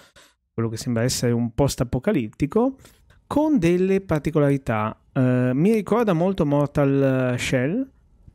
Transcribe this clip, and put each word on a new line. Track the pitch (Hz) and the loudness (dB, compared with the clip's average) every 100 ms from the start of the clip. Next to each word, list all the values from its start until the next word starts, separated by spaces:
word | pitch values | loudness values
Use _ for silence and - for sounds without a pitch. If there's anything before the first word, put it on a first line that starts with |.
| - - - _ _ | -20 -20 -20 _ _
quello | - 117 | -6 -6
che | 110 | -4
sembra | 127 113 | -4 -2
essere | 123 - 123 | -2 0 0
un | 117 117 | 0 -2
post-apocalittico, | - 139 - 123 127 - 165 107 - 151 208 254 269 - _ _ _ - | 0 -2 -2 -4 -4 -2 -2 -4 -4 -2 0 0 -4 -14 _ _ _ -4
con | 285 311 269 | 0 2 2
delle | 165 180 190 190 | 2 2 2 0
particolarità. | 190 156 151 151 143 139 - 110 107 - _ | 0 -2 0 2 2 0 -2 -2 -4 -6 _
Eh, | 139 127 127 127 | 0 2 2 0
mi | 131 190 | 2 2
ricorda | 226 - 220 214 | 2 0 0 2
molto | 165 185 190 151 | 0 0 0 0
Mortal | 143 143 151 139 139 135 131 127 120 | 0 0 0 2 2 2 2 0 -2
Shell, | - 131 135 226 269 _ _ _ - | -2 -2 0 -2 -6 _ _ _ -20